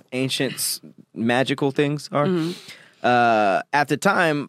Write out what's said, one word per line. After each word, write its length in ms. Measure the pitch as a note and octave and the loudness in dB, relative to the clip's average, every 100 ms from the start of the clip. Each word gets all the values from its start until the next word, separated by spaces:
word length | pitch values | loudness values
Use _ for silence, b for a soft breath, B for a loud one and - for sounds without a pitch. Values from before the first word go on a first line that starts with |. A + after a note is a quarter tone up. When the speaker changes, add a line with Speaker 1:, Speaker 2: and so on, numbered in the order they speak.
| - | -8
Speaker 1:
ancient 420 | B2+ C3 - C3+ | -4 -4 -2 -4
s-, 260 | - - - D2+ - - | -4 -6 -8 -12 -20 -14
magical 580 | - A2+ B2 C3+ C#3 C#3 | -4 0 2 0 0 -2
things 360 | C3+ D3 D3 - | 0 -2 -2 -4
are. 140 | C#3+ D3 | -2 0
Speaker 2:
Mm-hmm. 260 | F3+ D#3+ F#3 B B B B | 0 -2 -8 B B B B
Speaker 1:
Uh, 600 | A#2 A#2+ A#2+ A2 G2+ F2 - | 0 2 4 4 2 0 0
at 140 | C#3+ D3 | -2 0
the 80 | D3 | 0
time, 520 | G3 G3 E3 D3 | 0 2 2 0